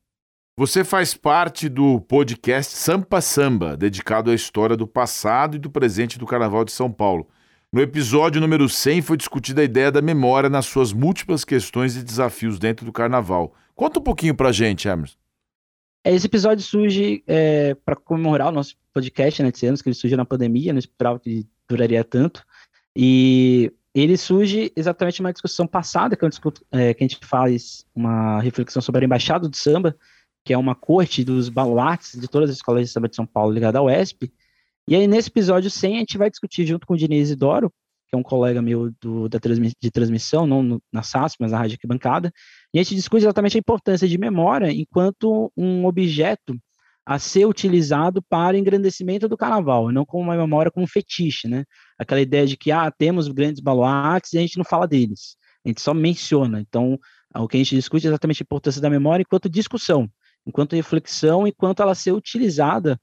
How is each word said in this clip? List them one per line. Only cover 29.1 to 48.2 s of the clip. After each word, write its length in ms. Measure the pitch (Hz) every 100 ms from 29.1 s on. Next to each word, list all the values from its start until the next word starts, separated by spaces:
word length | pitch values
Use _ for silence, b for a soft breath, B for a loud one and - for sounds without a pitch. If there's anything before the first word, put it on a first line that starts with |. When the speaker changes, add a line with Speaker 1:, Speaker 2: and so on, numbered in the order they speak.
| 123 - 165 165
Speaker 2:
do 80 | -
Samba, 400 | 147 160 175 147 b b b _
que 80 | -
é 40 | 127
uma 160 | 131
corte 480 | 123 - 175 180 -
dos 280 | 127 127 120
baluartes 680 | 120 131 120 139 170 - 123
de 100 | 123
todas 200 | 147 151
as 80 | 135
escolas 300 | - 120 120
de 20 |
samba 200 | 117 117
de 80 | -
São 100 | 113
Paulo 260 | 107 107
ligada 260 | 110 113 123
ao 80 | 139
wesp. 460 | 143 190 - 123 - _ _ _ _ -
E 80 |
aí, 120 | 175 202
nesse 220 | 214 226
episódio 420 | - 190 185 190
cem, 260 | - 190 220
a 20 |
gente 180 | 220 196
vai 140 | 208
discutir 340 | - 196 -
junto 220 | 165 170 -
com 80 |
o 20 | 170
Diniz 280 | 156 147
Isidoro, 460 | 147 139 135 175 220 - _ _ _
que 60 |
é 40 | 127
um 40 |
colega 400 | 127 131 123 120
meu 280 | 117 117 117 117
do, 280 | 117 113 110
da 100 | 113
transmi-, 360 | 120 117 117 120
de 120 | 117
transmissão, 560 | 120 117 113 - 151 160
não 160 | 135
no, 200 | 127 117 -
na 120 | 113
sasp, 340 | 110 135 156 -
mas 120 | 113
na 60 | 113
Rádio 160 | 113
Arquibancada, 580 | 110 120 120 131 147 175 b b b b
e 60 | 160
a 40 |
gente 120 | 185
discute 300 | 196 - 226
exatamente 340 | 208 202 202 226
a 20 |
importância 480 | 202 220 - 185 185
de 80 | 175
memória 560 | 220 185 170 262 180
enquanto 800 | 151 156 185 185 196 220 220 226
um 300 | - 180 185
objeto 720 | 180 180 185 151 170 - - 123 - _ _ _
a 140 | - 139
ser 280 | - 190 208
utilizado 760 | 202 196 175 147 147 170 185